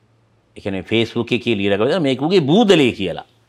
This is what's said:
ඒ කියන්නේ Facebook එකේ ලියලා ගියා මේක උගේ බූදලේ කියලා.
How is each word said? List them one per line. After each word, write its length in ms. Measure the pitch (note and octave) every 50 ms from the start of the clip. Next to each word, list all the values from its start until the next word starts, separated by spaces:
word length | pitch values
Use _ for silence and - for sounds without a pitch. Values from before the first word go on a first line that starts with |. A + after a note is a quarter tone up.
| _ _ _ _ _ _ _ _ _ _ _
ඒ 40 | -
කියන්නේ 220 | - G#2 G2 F#2+ E2+
Facebook 500 | - A2 A2+ A2+ - - A#2 A2+ - B2
එකේ 240 | A2+ - B2 A2+
ලියලා 220 | G2 G2 G2+ G2 G2
ගියා 220 | G#2+ C3+ E3 F#3+
මේක 220 | D3+ C3+ C3 A#2 C#3
උගේ 180 | E3 G3 F#3+
බූදලේ 520 | D3+ B2+ E3 A3+ B3 G3 F#3+ D#3+ C#3 A2+ F#2
කියලා. 340 | - G2 E2+ D#2 C#2 - _ _ _ _